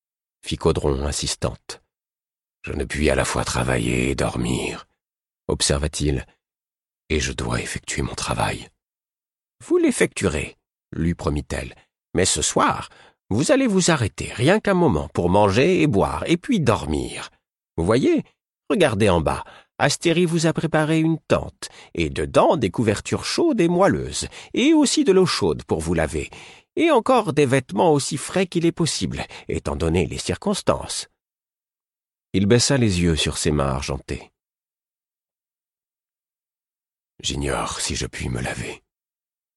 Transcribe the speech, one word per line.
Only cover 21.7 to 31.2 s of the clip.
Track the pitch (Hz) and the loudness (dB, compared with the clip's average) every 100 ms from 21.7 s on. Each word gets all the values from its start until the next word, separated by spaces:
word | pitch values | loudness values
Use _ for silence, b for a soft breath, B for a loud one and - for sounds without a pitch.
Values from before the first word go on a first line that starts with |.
| B B | B B
et | - 78 | -4 -4
dedans | 69 73 139 185 95 | -2 0 2 4 4
des | 95 | 0
couvertures | - 110 101 - 107 | 0 0 0 -2 -4
chaudes | - - 339 233 | -4 0 0 2
et | 170 | 2
moelleuses, | 175 196 78 65 - - B B | 4 2 2 -4 -8 -10 B B
et | - 269 | 0 4
aussi | 311 285 - | 4 4 2
de | 269 | 4
l'eau | 185 180 | 4 4
chaude | - 87 64 | 2 0 -2
pour | - 82 | -4 -4
vous | 80 | 0
laver, | 82 78 76 67 B B B B | 0 0 -2 -8 B B B B
et | - 339 | -2 2
encore | 254 - 254 202 | 2 4 2 2
des | 151 139 | 2 2
vêtements | 131 - 190 180 | 2 0 2 4
aussi | 147 - 151 | 4 0 -6
frais | - 180 190 | -4 -2 0
qu'il | 170 165 | 0 0
est | |
possible, | - 160 - 78 64 - B B | 0 -4 -2 -4 -6 -10 B B
étant | 80 - 71 | -6 -4 -2
donné | 82 87 64 | 0 0 0
les | 65 | -4
circonstances. | - 87 202 196 - - - - - _ | -6 -4 -2 -2 0 -2 -2 -10 -12 _